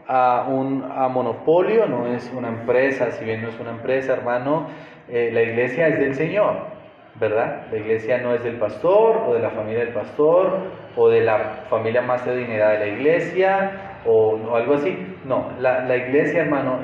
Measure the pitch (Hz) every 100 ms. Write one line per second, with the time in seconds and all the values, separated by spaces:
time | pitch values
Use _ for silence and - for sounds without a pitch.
0 | - 127 127 123 135 131 135 135 131 -
1 | 131 127 120 110 - 165 190 220 214 127
2 | 120 123 - 127 120 110 117 123 139 135
3 | 120 - 110 110 113 110 117 113 120 131
4 | 135 123 117 123 131 156 143 - - -
5 | - 120 117 113 117 117 123 - 160 135
6 | 135 139 160 196 175 - - - - -
7 | - - 110 107 139 - - 110 107 110
8 | 110 123 123 120 120 110 104 - 165 202
9 | 226 220 127 117 110 113 107 113 117 104
10 | 104 - 151 175 190 - - - - -
11 | 117 113 113 107 - - - 113 110 120
12 | 123 123 123 123 120 110 107 107 104 101
13 | 139 170 160 175 190 196 196 - - -
14 | 113 113 110 - 113 117 120 143 185 -
15 | - - 135 123 - 123 127 127 127 123
16 | 127 143 151 170 151 143 131 127